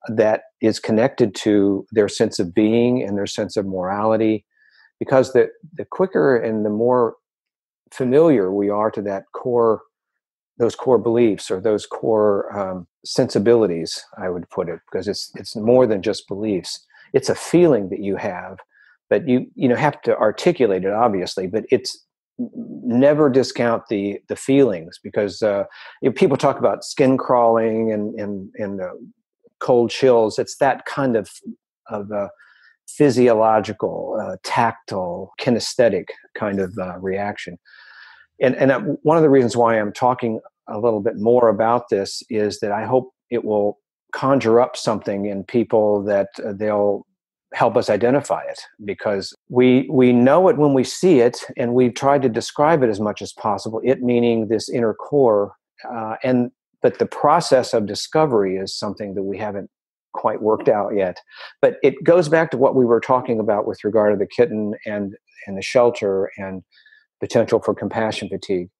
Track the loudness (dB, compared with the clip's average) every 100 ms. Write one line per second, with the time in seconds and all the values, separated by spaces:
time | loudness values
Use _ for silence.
0 | -8 0 2 2 -4 _ 0 0 -2 0
1 | 0 2 -2 0 0 2 2 0 -2 0
2 | 0 0 -2 0 -2 2 2 4 2 0
3 | -2 -4 -6 -6 -4 -4 -4 -4 -4 -2
4 | 0 2 2 0 _ _ _ _ _ _
5 | 0 2 4 2 2 -2 -20 -16 -14 -4
6 | -2 2 2 2 0 -2 -2 0 0 2
7 | 0 -4 _ _ _ _ _ _ _ -6
8 | 0 4 4 4 2 0 -2 0 -2 -4
9 | -8 -8 -10 -10 -2 2 2 0 _ _
10 | _ _ _ _ _ _ -2 -2 0 2
11 | 2 2 2 0 -6 -4 -2 -2 -4 -8
12 | -2 2 2 0 -4 -8 -8 -8 -14 _
13 | -6 -2 0 0 4 4 4 -2 -6 -10
14 | -16 -10 -8 -8 -8 -8 -8 -8 _ -8
15 | -6 -8 -10 -14 -14 -4 2 4 4 2
16 | -2 -6 -8 -8 -4 -4 -6 -14 _ _
17 | _ -2 0 -4 0 4 4 4 0 -6
18 | -6 -6 -6 -8 -14 -18 -20 _ _ _
19 | _ -2 2 0 0 -2 0 2 0 -2
20 | -2 0 0 2 -2 2 0 2 -2 0
21 | 0 0 -4 -6 -4 -6 0 -2 -2 -16
22 | _ _ _ _ -12 -10 -14 -10 -2 2
23 | 4 4 4 2 0 -2 -2 -2 -2 -4
24 | -4 -6 _ -10 0 4 4 2 -10 -18
25 | -8 -4 -4 -2 -2 0 -4 -10 -20 -4
26 | -4 2 2 2 0 2 0 -2 -8 0
27 | 2 2 2 4 4 4 0 0 -2 -2
28 | -4 -8 -8 -10 -12 -10 -8 -8 -10 -12
29 | -20 _ _ _ _ _ 0 2 2 2
30 | 4 4 2 -2 -8 -2 -2 -2 -6 -4
31 | 0 -2 -4 -14 -18 -18 _ _ -12 -10
32 | -8 -6 -8 -10 _ _ _ _ -20 2
33 | 2 6 4 4 4 2 0 -6 -6 -6
34 | -6 -6 -8 -10 -6 -2 -2 -4 -10 -8
35 | -6 -8 -12 -6 0 0 -2 2 2 2
36 | -6 -18 _ -8 -6 -4 -4 -6 -10 -8
37 | -6 -4 -6 -8 -14 -16 _ -20 -20 -20
38 | -20 -20 _ _ 0 2 2 2 0 -2
39 | 2 4 6 6 4 2 2 2 -2 0
40 | 0 0 -4 -6 -10 _ -12 -4 -2 0
41 | -2 -2 2 4 4 2 2 0 0 -2
42 | -2 -8 -6 -2 -2 -4 -6 -4 0 -2
43 | -2 _ _ -6 -2 0 -2 -4 _ _
44 | _ -6 0 2 4 4 2 -2 -4 -4
45 | -4 -6 -6 -8 -4 -2 2 2 2 0
46 | 0 -2 -2 -6 -10 -6 -2 0 0 -2
47 | -8 _ _ _ _ 0 2 2 0 0
48 | 2 0 -2 -6 -6 -14 -18 _ -12 -6
49 | -4 -4 -6 -16 _ 2 4 4 2 2
50 | 4 6 6 6 4 4 2 2 0 0
51 | 4 6 4 0 -16 -6 -2 2 2 2
52 | 0 2 0 -2 -6 0 2 2 2 0
53 | -4 -6 -12 -8 -6 -4 -6 -4 -2 -2
54 | 0 0 2 0 -2 -4 -4 -4 -4 -4
55 | -4 2 4 2 0 -8 _ _ -14 -10
56 | -8 -6 0 0 -2 _ _ _ -2 0
57 | -6 0 2 2 4 0 2 -2 -2 -8
58 | -4 0 2 2 0 -2 -6 -8 -10 -8
59 | -8 -8 -8 -6 -8 -8 -12 _ _ _
60 | _ -4 -4 -2 0 0 2 0 0 -2
61 | -2 -4 _ -20 -20 _ 0 4 0 2
62 | 2 4 4 2 0 2 2 4 4 2
63 | 4 0 0 -2 0 0 -2 -4 0 2
64 | 2 2 -2 0 0 2 -6 -8 -8 -6
65 | -8 -10 _ _ -12 -10 -2 2 2 2
66 | -2 -2 -2 -6 -12 -12 -16 _ _ _
67 | _ _ -2 0 2 0 0 -4 -4 -4
68 | -4 -6 -8 -10 -4 -6 -6